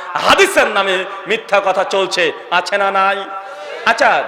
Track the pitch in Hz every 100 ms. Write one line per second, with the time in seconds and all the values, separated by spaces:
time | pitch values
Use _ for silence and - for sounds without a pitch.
0 | - 180 196 302 392 311 233 208 196 185
1 | 185 - - 220 - 202 190 190 185 196
2 | 185 185 165 - - 175 180 202 196 196
3 | 190 196 196 - - - - - - 233
4 | 254 180